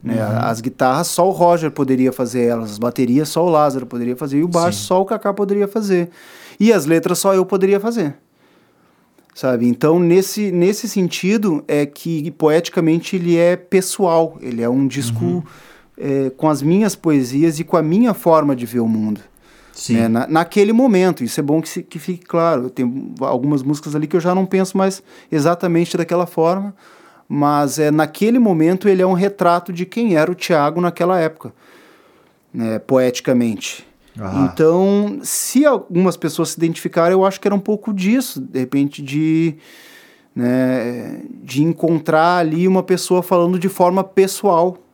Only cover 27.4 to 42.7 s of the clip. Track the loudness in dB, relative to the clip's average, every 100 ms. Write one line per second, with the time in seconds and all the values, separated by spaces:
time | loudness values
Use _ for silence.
27.4 | 2 2 0 0 0 0 -2 0 0 2
28.4 | 2 2 2 2 0 2 2 2 -2 0
29.4 | 0 0 -2 -10 -8 -4 0 2 0 -2
30.4 | 0 2 2 0 -4 -2 0 0 -2 -6
31.4 | -20 _ _ -20 _ _ _ _ _ _
32.4 | _ -6 -4 -4 0 2 2 0 0 2
33.4 | 0 -2 -10 -14 -20 _ _ -14 -6 -2
34.4 | -2 2 2 4 2 2 0 -4 -8 -6
35.4 | -2 2 4 2 -2 0 0 0 -6 -4
36.4 | -4 -2 -4 -2 -4 0 2 4 2 0
37.4 | -2 -2 -2 -4 -4 -2 0 0 0 -10
38.4 | -8 -6 -2 0 0 -4 -8 -2 0 2
39.4 | 0 -4 -18 -20 -20 -20 -20 _ _ -4
40.4 | 0 0 0 -2 -4 -8 -10 -14 -14 -18
41.4 | -8 0 0 0 0 0 2 2 4 2
42.4 | 0 0 2